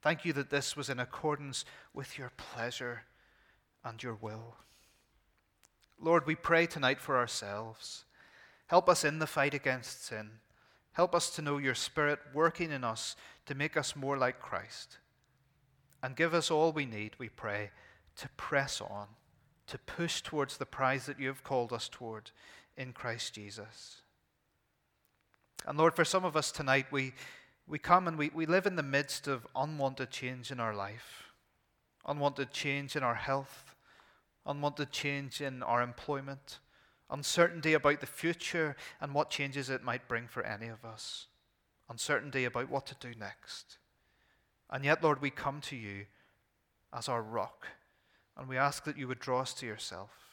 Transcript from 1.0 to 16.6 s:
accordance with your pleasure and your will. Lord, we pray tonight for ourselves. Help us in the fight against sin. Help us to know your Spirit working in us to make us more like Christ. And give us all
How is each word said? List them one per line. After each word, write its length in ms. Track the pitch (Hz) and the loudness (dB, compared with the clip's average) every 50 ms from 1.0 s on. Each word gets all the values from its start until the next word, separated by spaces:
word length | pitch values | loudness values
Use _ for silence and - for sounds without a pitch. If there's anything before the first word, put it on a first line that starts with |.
accordance 640 | 123 - - - - 156 147 143 143 139 131 - - - - - - - _ | -4 -6 -6 -4 -2 -2 -2 -2 -4 -8 -8 -8 -8 -8 -14 -20 -20 -16 _
with 240 | - 139 - - | -12 -10 -10 -10
your 140 | - 135 123 - | -10 -12 -12 -12
pleasure 640 | - - - - 123 113 120 120 - 131 123 120 120 - _ _ _ _ _ _ _ _ _ _ _ _ _ _ _ _ | -14 -16 -14 -8 -6 -4 -4 -4 -4 -6 -6 -8 -8 -12 _ _ _ _ _ _ _ _ _ _ _ _ _ _ _ _
and 160 | 123 113 113 | -12 -10 -8
your 140 | 123 127 113 | -8 -8 -8
will. 400 | 107 113 110 107 110 113 113 117 - - _ - _ _ _ _ _ _ _ _ _ _ _ _ _ _ _ _ _ _ - _ _ _ _ _ _ | -6 -8 -8 -8 -8 -12 -14 -18 -20 -20 _ -20 _ _ _ _ _ _ _ _ _ _ _ _ _ _ _ _ _ _ -20 _ _ _ _ _ _
Lord, 260 | - 160 170 170 143 | 2 4 4 4 6
we 100 | 143 156 | 4 -2
pray 300 | 151 - - 170 165 170 | -2 2 4 4 6 4
tonight 340 | 170 - 160 139 127 135 139 | 4 0 0 2 2 2 2
for 160 | - - 139 | 0 0 2
ourselves. 880 | 127 120 120 - - - 101 101 104 110 113 110 - - - - - - _ _ - - - - - - - - _ _ _ | 2 2 2 0 -6 -4 -4 -6 -6 -6 -10 -12 -14 -14 -12 -12 -14 -16 _ _ -20 -20 -20 -20 -20 -20 -20 -20 _ _ _
Help 200 | - 175 180 - | 6 6 8 8
us 160 | 175 - - | 6 6 6
in 140 | 151 151 160 | 2 2 2
the 80 | 156 | -2
fight 260 | 147 - 156 139 147 139 | 0 4 4 4 4 4
against 520 | 143 - 135 127 127 117 - - - - | 2 0 0 0 0 -2 -8 -12 -10 -10
sin. 260 | - 120 107 107 107 107 113 _ _ _ _ _ _ _ _ _ _ _ | -8 -8 -8 -8 -10 -14 -20 _ _ _ _ _ _ _ _ _ _ _
Help 200 | - 170 180 175 | 4 4 4 4
us 180 | 170 160 - | 2 2 2
to 120 | - - 156 | -2 -2 -2
know 160 | 147 143 143 | 0 0 2
your 160 | 143 135 123 | 2 0 0
Spirit 460 | - - - - - 151 147 147 143 - 143 131 | 0 -2 -4 0 2 4 4 2 0 -2 -8 0
working 380 | 143 160 165 165 - 170 165 | 4 4 4 4 2 -4 -2
in 140 | 151 135 127 | -2 -2 -2
us 320 | 117 113 113 - - - - - - - - _ | -2 -2 -2 -4 -8 -8 -10 -16 -20 -20 -20 _
to 80 | - 143 | -10 -4
make 220 | 135 143 156 - | -2 -2 0 2
us 200 | 156 139 - - | 0 0 0 -4
more 200 | 151 135 135 139 | -4 -2 -2 2
like 240 | 139 131 127 127 - | 2 2 2 2 -2
Christ. 580 | - - - 95 - - - - - - - - _ _ _ _ _ _ _ _ _ _ _ _ _ _ _ _ _ _ _ _ - | -8 -6 -4 -6 -6 -6 -14 -14 -14 -16 -18 -20 _ _ _ _ _ _ _ _ _ _ _ _ _ _ _ _ _ _ _ _ -8
And 120 | 127 131 | -8 0
give 200 | 120 160 165 160 | 2 2 4 6
us 160 | 170 160 - | 4 4 6
all 220 | 165 151 | 4 6